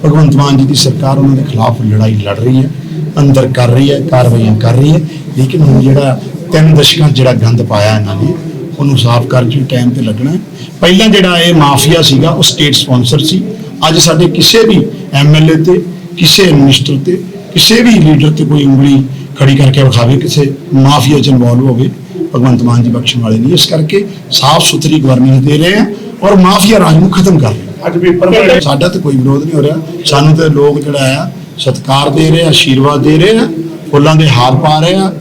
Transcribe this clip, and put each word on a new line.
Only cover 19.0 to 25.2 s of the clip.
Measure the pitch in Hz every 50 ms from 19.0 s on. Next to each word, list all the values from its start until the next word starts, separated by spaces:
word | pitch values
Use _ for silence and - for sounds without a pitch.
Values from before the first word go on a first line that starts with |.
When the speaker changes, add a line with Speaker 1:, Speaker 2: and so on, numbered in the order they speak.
| 135 - - - - - - -
Speaker 1:
ਖੜੀ | 139 135 139
ਕਰਕੇ | 139 139 131 - 143
ਵਿਖਾਵੇ, | 135 131 - 120 120 120 139
ਕਿਸੇ | 139 - - - 151 143 139 139 - - - 139
ਮਾਫੀਆ | 135 135 139 147 151 - 143 151 143
'ਚ | 120 139
ਇਨਵੋਲਵ | 131 123 123 120 120 123 135 135
ਹੋਵੇ, | 123 113 131 127 - - - - - 185 165 - -
ਭਗਵੰਤ | 147 120 131 123 110
ਮਾਨ | 117 120 117 120
ਜੀ | 117 120
ਬਖਸ਼ਣ | 113 120 - - - 120
ਵਾਲੇ | 113 110 110 113
ਨਹੀਂ। | 120 139 175
ਇਸ | - -
ਕਰਕੇ | - 170 156 156 151 196 196 202 - - - - -
ਸਾਫ਼ | - - - 135 151 170 175
ਸੁਥਰੀ | - - 165 156 151 151 156
ਗਵਰਨੈਂਸ | 139 131 127 123